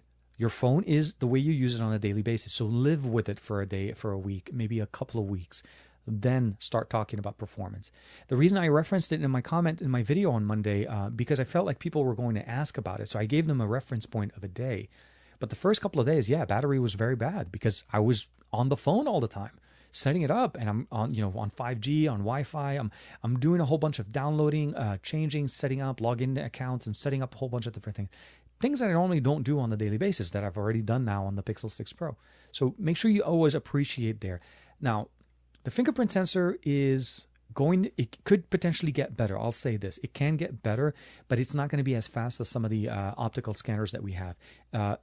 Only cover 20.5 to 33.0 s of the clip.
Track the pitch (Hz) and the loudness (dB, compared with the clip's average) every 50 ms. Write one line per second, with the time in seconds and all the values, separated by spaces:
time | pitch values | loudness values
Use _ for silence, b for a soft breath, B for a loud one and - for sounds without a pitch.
20.5 | - 131 117 107 104 110 - - 120 110 110 135 - 107 107 98 92 110 107 104 | 0 -2 -2 -2 0 -2 -2 -4 -2 -2 -2 -2 0 0 0 -2 -2 -2 -4 -6
21.5 | - - 123 120 127 113 104 139 147 151 156 151 117 101 98 107 127 143 135 - | -6 -6 -6 -4 -4 -2 0 0 2 4 2 2 2 0 -2 -2 -2 -2 -4 -4
22.5 | - 151 139 139 139 143 120 104 B B B B B B B 117 127 123 131 160 | -6 -4 -4 -2 -2 -2 -4 -4 B B B B B B B -2 0 2 4 4
23.5 | 175 175 160 127 156 151 156 151 139 - 101 98 - 147 135 147 151 151 151 151 | 4 4 4 4 2 2 2 0 -2 -2 -6 -6 -4 -4 -2 0 2 2 2 2
24.5 | 147 156 147 143 - - 117 107 98 95 - - - 156 156 151 139 147 143 127 | 2 2 0 -2 -2 -2 -2 -2 -2 -4 -6 -6 -4 -2 -2 0 0 -2 -2 -2
25.5 | - - - 135 131 135 135 131 127 - 110 117 123 117 127 131 135 139 - 123 | -2 -2 -2 -2 -2 -2 -2 -4 -4 -2 0 0 0 0 0 -2 -2 -2 -4 -6
26.5 | - - 131 127 127 120 - 110 104 - - 147 139 135 131 127 - - 135 127 | -8 -8 -6 -4 -4 -4 -4 -6 -4 -4 -2 -2 -2 -2 -4 -4 -6 -6 -6 -4
27.5 | 120 120 113 120 107 104 - 107 104 - 98 - B B B B B B B B | -4 -4 -4 -4 -8 -10 -10 -10 -6 -6 -6 -8 B B B B B B B B
28.5 | _ - - 269 294 254 247 202 165 170 180 185 175 151 120 131 147 156 120 127 | _ -2 0 0 0 2 0 2 2 4 4 4 2 2 2 2 2 2 0 0
29.5 | 151 147 123 113 110 104 110 104 104 113 190 202 185 - 95 87 - 101 104 101 | 0 0 2 0 0 0 0 0 0 0 0 0 0 0 -2 -2 -2 -2 -2 -2
30.5 | 87 107 101 107 113 113 107 104 113 127 127 107 101 101 95 98 101 101 95 - | -4 -2 -2 0 0 0 0 0 0 0 2 0 0 0 -2 -2 -4 -4 -4 -4
31.5 | 107 - - 107 - - 101 - - - 175 151 - - b b b b b b | -6 -6 -6 -10 -8 -8 -10 -10 -10 -8 -8 -8 -8 -10 b b b b b b
32.5 | b - 139 131 - - 202 156 170 - | b 0 0 0 0 0 0 0 0 2